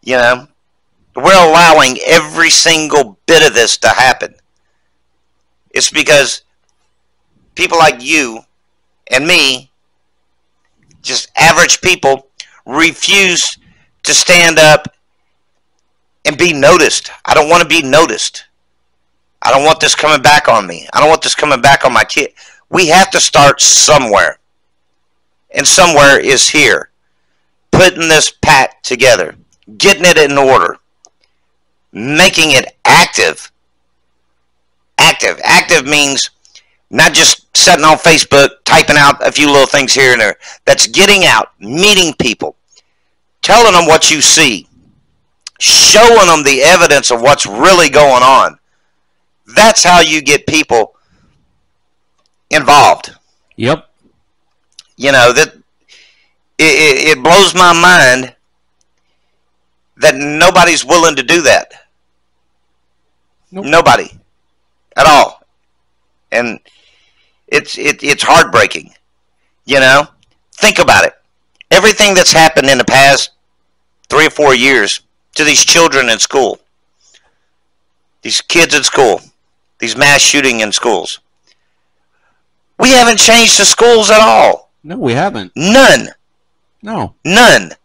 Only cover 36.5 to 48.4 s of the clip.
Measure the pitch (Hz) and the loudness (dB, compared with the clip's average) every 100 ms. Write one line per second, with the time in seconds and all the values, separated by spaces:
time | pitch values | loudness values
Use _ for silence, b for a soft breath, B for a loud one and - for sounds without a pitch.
36.5 | b b b _ - 165 156 165 - _ | b b b _ -2 0 0 -2 -2 _
37.5 | - - 170 156 151 170 160 - 143 139 | -2 2 2 2 0 0 0 0 0 0
38.5 | - - 151 156 147 143 139 - 131 147 | -4 -2 -2 0 0 2 0 -4 -2 0
39.5 | 143 131 143 127 131 135 120 107 - B | 0 0 -2 -2 -2 0 0 -2 -6 B
40.5 | B - 139 - 117 196 202 170 117 - | B -4 -2 -2 -2 0 0 0 -2 -4
41.5 | _ 101 143 202 202 175 139 123 104 76 | _ -12 -4 -2 -2 -4 -4 -6 -6 -10
42.5 | - _ _ _ _ _ _ _ _ - | -14 _ _ _ _ _ _ _ _ 0
43.5 | 208 226 180 165 156 - 156 131 - 151 | 2 4 2 2 0 0 -2 -2 0 0
44.5 | 101 - _ _ _ _ _ _ _ - | -4 -14 _ _ _ _ _ _ _ -20
45.5 | _ - - - 208 233 233 180 160 139 | _ -2 0 2 4 4 4 4 2 0
46.5 | 131 147 180 170 143 123 120 123 143 - | 0 2 2 2 0 -2 -2 0 0 -2
47.5 | 101 160 185 160 139 147 127 127 131 | -2 2 2 2 2 2 4 4 2